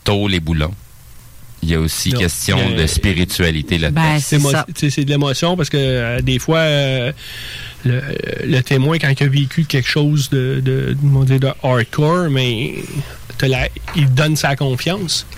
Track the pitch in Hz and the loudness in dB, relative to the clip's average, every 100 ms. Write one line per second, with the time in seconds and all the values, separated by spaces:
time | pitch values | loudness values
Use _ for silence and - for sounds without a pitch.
0 | - 101 101 90 80 80 76 98 - - | 0 0 2 0 0 0 0 -4 -14 -20
1 | - - - - - - 80 82 80 - | -20 -20 -20 -20 -20 -6 -2 0 0 -2
2 | - 123 87 - - 98 120 117 80 - | -2 0 0 -2 0 0 2 0 0 2
3 | - 87 87 - 87 80 71 85 78 151 | 0 2 0 0 0 0 -2 0 0 2
4 | 156 151 139 151 143 156 - 160 151 135 | 2 2 2 2 2 0 -2 -2 -2 0
5 | 139 147 143 131 170 180 143 147 135 127 | 0 0 0 0 0 0 0 0 0 0
6 | 117 123 127 127 - 160 160 143 139 131 | -2 -2 0 0 2 2 4 2 2 0
7 | 123 - - - - - - - 123 123 | -2 -6 -12 -14 -12 -12 -14 -4 -2 0
8 | - - - - 123 131 127 135 139 165 | -2 -6 -6 -6 0 0 2 2 2 2
9 | 147 135 143 139 139 - 156 135 127 156 | 0 2 2 2 0 0 0 0 0 2
10 | 147 151 131 135 127 135 131 131 131 139 | 2 2 0 0 0 0 0 0 0 0
11 | 143 135 135 135 135 - 135 123 113 - | 4 4 4 4 2 0 0 0 0 0
12 | 151 175 170 135 127 110 139 - - 147 | 2 2 2 0 0 -2 -4 -6 -8 -8
13 | - - - - 135 127 139 - - 175 | -8 -12 -12 -2 0 0 -2 -6 -6 2
14 | 139 127 151 156 143 135 139 123 160 196 | 4 4 2 2 0 0 0 0 -2 -2
15 | 170 - - | -2 -4 -4